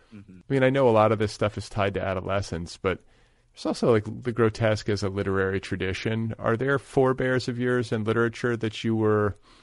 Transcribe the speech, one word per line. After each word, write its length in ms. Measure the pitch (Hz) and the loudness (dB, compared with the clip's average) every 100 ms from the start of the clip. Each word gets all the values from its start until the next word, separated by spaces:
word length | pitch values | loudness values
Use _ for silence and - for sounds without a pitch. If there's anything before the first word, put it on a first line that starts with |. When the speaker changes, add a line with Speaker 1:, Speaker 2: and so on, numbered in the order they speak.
| _ 107 | _ -20
Speaker 1:
Mm-hmm. 240 | 98 90 - | -20 -18 -4
Speaker 2:
I 40 | |
mean, 100 | 139 | 2
I 60 | 131 | 4
know 200 | 135 131 | 4 6
a 20 | |
lot 200 | 110 107 | 6 6
of 80 | 107 | 4
this 120 | 104 | 0
stuff 240 | - 104 104 | -2 -4 -4
is 120 | - | -8
tied 260 | 110 98 95 | -2 -2 0
to 60 | |
adolescence, 760 | 92 92 92 98 95 85 85 - | -2 -4 -2 -4 -2 -6 -8 -4
but 220 | 92 87 _ _ _ _ _ | -2 -2 _ _ _ _ _
there's 120 | - 320 | -10 -6
also, 260 | - 170 | 0 4
like, 140 | 110 107 120 | 4 2 -6
the 80 | 123 | -4
grotesque 580 | 113 110 - 110 107 - | 2 2 2 0 0 -2
as 140 | 101 | -2
a 60 | 98 | -2
literary 500 | 98 98 98 95 95 | -2 -2 0 0 -2
tradition. 720 | - 92 95 92 110 110 113 110 | -4 -4 -4 -4 -4 -4 -4 -4
Are 180 | 110 113 | -2 0
there 220 | 131 139 | 0 -2
forebears 680 | - - 131 127 127 127 127 | 0 2 2 2 0 -2 -2
of 120 | 120 | -4
yours 320 | 123 123 117 | -2 -2 0
in 120 | 113 | -2
literature 540 | 107 113 117 113 123 117 | 0 0 0 0 -2 -2
that 260 | 113 - | -4 -4
you 120 | 113 113 | -2 0
were, 420 | 107 107 104 - _ - | 2 2 0 -2 _ -20